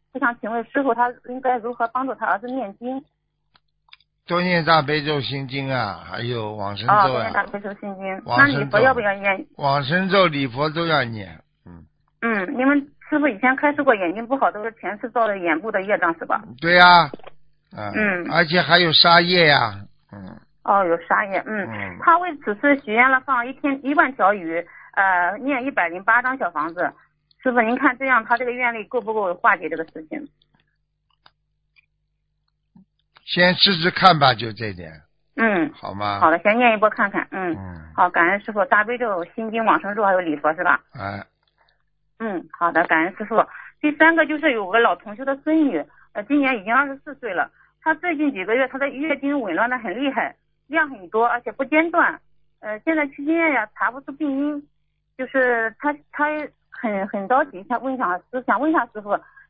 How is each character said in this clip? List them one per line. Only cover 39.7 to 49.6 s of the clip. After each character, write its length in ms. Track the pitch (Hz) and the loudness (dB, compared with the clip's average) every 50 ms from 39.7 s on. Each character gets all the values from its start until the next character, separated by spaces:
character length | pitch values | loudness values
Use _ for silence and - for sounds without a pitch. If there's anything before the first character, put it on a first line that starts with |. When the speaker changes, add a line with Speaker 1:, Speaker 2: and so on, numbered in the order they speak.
| 156 165 | 2 2
Speaker 1:
生 140 | - 196 202 | 0 -2 -2
咒 80 | 220 214 | 0 2
还 80 | 196 190 | 2 2
有 80 | 185 | 2
礼 160 | 180 160 147 | 0 -2 -4
佛 180 | 151 - 151 160 | -2 -2 -2 -2
是 80 | 170 175 | 0 2
吧？ 180 | 175 139 - - _ _ | 2 2 0 -2 _ _
Speaker 2:
哎。 320 | - 98 98 101 101 - - _ _ _ _ _ _ _ _ _ _ _ _ _ _ _ _ _ _ | -10 -8 -8 -8 -8 -10 -14 _ _ _ _ _ _ _ _ _ _ _ _ _ _ _ _ _ _
Speaker 1:
嗯， 280 | 226 220 196 160 - - - | -8 -6 -6 -8 -8 -10 -6
好 180 | - 175 170 | -2 -2 2
的， 140 | 151 160 170 | 2 2 2
感 180 | - 170 160 160 | 4 2 2 2
恩 120 | 185 196 | 0 -2
师 80 | - 214 | -8 -8
傅。 200 | 208 226 208 - - - - - - - _ | 0 2 2 2 2 -2 -10 -20 -20 -14 _
第 100 | - 302 294 | -2 -2 2
三 180 | - 320 320 330 | 6 6 6 6
个 100 | 330 311 | 6 2
就 120 | 269 311 294 | 0 0 0
是 140 | 285 311 247 | 0 0 0
有 180 | 220 202 180 | 0 -2 0
个 80 | 190 233 | 2 4
老 160 | 233 214 175 | 4 4 2
同 200 | - - 208 208 | 0 -4 -12 -14
修 80 | 208 269 | -8 -6
的 120 | 269 277 269 - | -6 -6 -4 -2
孙 240 | 302 311 320 302 | 0 2 2 2
女， 180 | 269 196 147 - - _ _ _ _ _ | 2 0 -2 -6 -6 _ _ _ _ _
呃， 100 | - 214 | -10 -4
今 160 | 214 285 294 | 0 0 2
年 180 | 277 262 262 | 2 2 0
已 80 | 220 180 | -2 -2
经 100 | 208 233 | 0 2
二 120 | 262 285 | 2 2
十 100 | 277 269 269 _ | 0 -4 -12 _
四 100 | 302 269 | -18 -18
岁 180 | - - 220 185 | -12 -10 -6 -2
了， 160 | 160 131 - _ _ _ _ _ _ _ | -2 -4 -4 _ _ _ _ _ _ _
她 100 | 320 320 | -2 -2
最 220 | 311 - 359 330 | -2 -2 -4 -2
近 160 | 277 302 285 220 | 0 -2 -2 -2
几 120 | 190 185 | -4 -2
个 100 | 196 226 | 0 0
月 120 | 262 269 254 | 0 0 -2
她 100 | 262 269 | -2 -4
的 100 | 277 285 | -6 -6
月 300 | - 254 294 320 285 277 | -4 -6 -4 -4 -4 -4
经 200 | 277 277 285 285 | -2 -2 -2 -2
紊 140 | 233 196 160 | -4 -4 -2
乱 140 | 180 | 0